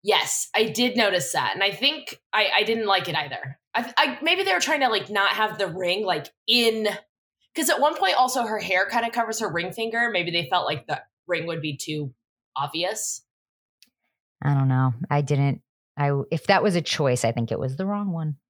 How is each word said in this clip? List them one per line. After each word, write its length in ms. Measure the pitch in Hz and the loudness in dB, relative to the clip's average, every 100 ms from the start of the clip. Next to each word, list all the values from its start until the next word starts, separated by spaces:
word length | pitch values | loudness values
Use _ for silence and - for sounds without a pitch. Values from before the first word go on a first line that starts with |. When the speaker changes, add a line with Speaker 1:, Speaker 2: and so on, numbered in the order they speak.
Speaker 1:
Yes, 460 | 196 190 - - - 214 | 4 2 2 -4 -2 0
I 80 | 220 | 0
did 300 | - 247 240 | 2 0 2
notice 340 | 208 185 - | 2 2 0
that, 180 | 156 120 | 0 0
and 100 | 180 | 0
I 80 | 196 | -2
think 480 | 196 277 302 - - _ | 2 -2 -2 -12 -18 _
I, 160 | 214 208 202 | 0 2 2
I 80 | |
didn't 240 | 214 226 208 | 2 0 2
like 200 | 190 175 | 0 0
it 60 | 160 | -4
either. 440 | 143 117 131 - _ 233 | -4 -8 -10 -14 _ -6
I, 180 | 240 - | -2 0
I, 200 | 294 247 | 0 0
maybe 200 | 320 370 | 0 2
they 100 | 392 | 2
were 60 | 359 | 0
trying 200 | - 302 | 0 2
to, 100 | 262 | 2
like, 200 | 214 - | 0 0
not 180 | 208 196 | 2 2
have 280 | 208 214 - | 2 0 0
the 80 | 190 | -4
ring, 380 | 175 180 185 196 | -2 -2 0 0
like, 220 | 160 143 _ - | -2 -4 _ 2
in, 400 | 240 226 220 208 196 _ _ _ _ _ - | 4 4 2 -2 -4 _ _ _ _ _ -4
'cause 140 | 320 | 0
at 100 | 240 | 2
one 160 | 294 330 | 2 2
point 200 | 381 - | 2 4
also 280 | 254 262 | 2 0
her 140 | 226 214 | -2 -4
hair 280 | - 185 190 | 0 0 2
kinda 220 | 233 233 | 0 0
covers 280 | 240 233 220 | -2 -2 -2
her 100 | 208 | -2
ring 200 | 165 170 | -2 -4
finger. 360 | - 226 226 240 | -4 -4 0 0
Maybe 200 | 190 175 | 0 0
they 160 | 170 - | -2 0
felt 160 | 180 - | 0 0
like 220 | 147 - | -4 -6
the 140 | 143 - _ - | -8 -8 _ -4
ring 180 | 165 165 | -4 -2
would 140 | 165 | -6
be 160 | 151 139 | -6 -6
too 360 | - 151 139 - _ _ _ 135 | -6 -6 -6 -12 _ _ _ -6
obvious. 680 | 143 165 180 220 - - _ _ _ _ _ _ _ _ _ _ _ _ | -4 -2 -4 -4 -8 -10 _ _ _ _ _ _ _ _ _ _ _ _
Speaker 2:
I 120 | 143 139 | 0 2
don't 120 | 135 | 2
know. 240 | 131 131 120 - | 4 2 0 -2
I 100 | 147 | -2
didn't, 400 | 143 143 139 - _ _ _ - | 2 2 2 -2 _ _ _ -4
I, 140 | 143 139 - | 0 0 -2
if 160 | 165 - | -4 2
that 160 | 196 | 4
was 120 | 208 175 | 4 0
a 60 | |
choice, 420 | - - 143 123 | -2 0 2 2
I 80 | 113 | 0
think 200 | 113 113 | 0 -2
it 80 | - | -2
was 160 | 127 135 | -4 -4
the 100 | 190 | -4
wrong 260 | 208 202 | -2 -2
one. 260 | 165 156 139 | -2 -4 -6